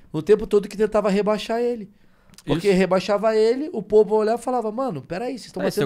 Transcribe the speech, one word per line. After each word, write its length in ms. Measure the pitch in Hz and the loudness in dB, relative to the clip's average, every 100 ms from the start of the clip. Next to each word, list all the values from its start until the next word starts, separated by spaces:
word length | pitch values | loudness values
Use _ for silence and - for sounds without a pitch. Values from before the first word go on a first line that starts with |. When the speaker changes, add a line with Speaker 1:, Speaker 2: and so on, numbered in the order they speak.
| - | -10
Speaker 1:
no 100 | 156 | -4
tempo 240 | 156 208 214 | 2 2 4
todo 220 | 208 208 | 0 0
que 80 | 196 | -4
tentava 320 | 214 214 202 | -2 0 0
rebaixar 480 | 190 202 214 - 226 | 0 0 -2 -2 -4
ele. 300 | 240 240 190 _ _ _ _ - | -4 -4 -10 _ _ _ _ -10
Porque 240 | - 147 202 | -4 0 2
Speaker 2:
Isso. 100 | 185 | 4
Speaker 1:
rebaixava 580 | 185 185 180 202 220 220 | 4 2 0 0 2 2
ele, 320 | 220 262 311 | 2 2 -4
o 120 | 226 | -8
povo 320 | - 214 214 | 2 4 4
olhava 260 | 214 214 233 | 2 2 -2
e 20 | |
falava, 300 | 269 254 220 | -2 -4 -4
Mano, 300 | 220 269 151 | -4 -6 -6
peraí, 360 | - 175 247 254 | -8 -8 -8 -10
vocês 140 | - | -12
tão 100 | 180 | -6
Speaker 2:
É, 60 | 190 | -4
esse 80 | |
Speaker 1:
batendo 60 | 202 | 0